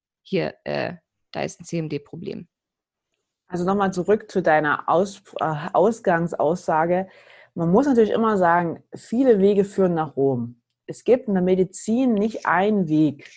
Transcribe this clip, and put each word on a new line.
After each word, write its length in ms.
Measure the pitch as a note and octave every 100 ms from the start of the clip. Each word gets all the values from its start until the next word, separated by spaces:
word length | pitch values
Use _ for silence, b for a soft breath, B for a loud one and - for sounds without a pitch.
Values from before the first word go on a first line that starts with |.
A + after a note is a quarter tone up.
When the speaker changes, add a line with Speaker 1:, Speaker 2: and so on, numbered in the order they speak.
| _ _
Speaker 1:
hier, 320 | - F#3 D#3 -
äh, 300 | D3 C#3+ - F3 _ _ _
da 120 | -
ist 180 | C#3+ -
ein 40 | E3+
C-M-D-Problem? 800 | E3+ D#3 C#3+ - E3 - - E3+ _ _ _ _ _ _ _ _ _ _
Speaker 2:
Also 180 | F3 F3
nochmal 280 | G3+ F#3+
zurück 380 | F3+ E3+ G#3+ G#3+
zu 100 | F#3+
deiner 480 | E3 D#3 D3+ B2+ -
Aus-, 320 | E3 G3 - _ -
äh, 280 | D#3+ D3+ E3+
Ausgangsaussage. 1300 | - G3+ A3+ G3 E3+ E3+ - D3 F3+ - D#3+ E3+ F3+ F#3+ B B B B
Man 180 | F3+ E3
muss 140 | G#3 C#4+
natürlich 240 | A#3 G#3
immer 280 | - A3 G3+
sagen, 440 | F3 E3+ E3+ - _ -
viele 420 | - A#3 C4+ G3+
Wege 260 | G3 G3+
führen 300 | G3 - F#3
nach 220 | E3 D#3 C3
Rom. 440 | C#3 B2 A#2 - _ _ -
Es 160 | -
gibt 240 | - B3 A3+
in 80 | F#3+
der 80 |
Medizin 720 | F3+ F#3 F#3 - - A#3 C4 G#3
nicht 320 | A3 - -
einen 400 | E3+ G3+ G#3 D#3+
Weg. 420 | D#3 D#3 C#3+ -